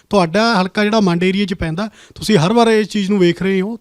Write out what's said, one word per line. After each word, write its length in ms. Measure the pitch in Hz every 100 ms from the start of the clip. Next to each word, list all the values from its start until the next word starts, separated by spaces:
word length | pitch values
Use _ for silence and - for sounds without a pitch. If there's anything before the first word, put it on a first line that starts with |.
| -
ਤੁਹਾਡਾ 520 | 202 170 196 233 208
ਹਲਕਾ 220 | 185 -
ਜਿਹੜਾ 160 | 208 220
ਮੰਡ 220 | 190 170
ਏਰੀਆ 240 | 185 196 196
'ਚ 80 |
ਪੈਂਦਾ, 360 | 190 165 165 214 _ -
ਤੁਸੀਂ 220 | - - 202
ਹਰ 160 | 170
ਵਾਰ 160 | 233 226
ਇਸ 200 | 220 208
ਚੀਜ਼ 220 | 214 190
ਨੂੰ 80 | 208
ਵੇਖ 240 | 175 165
ਰਹੇ 180 | 190 190
ਹੋ, 120 | 196 233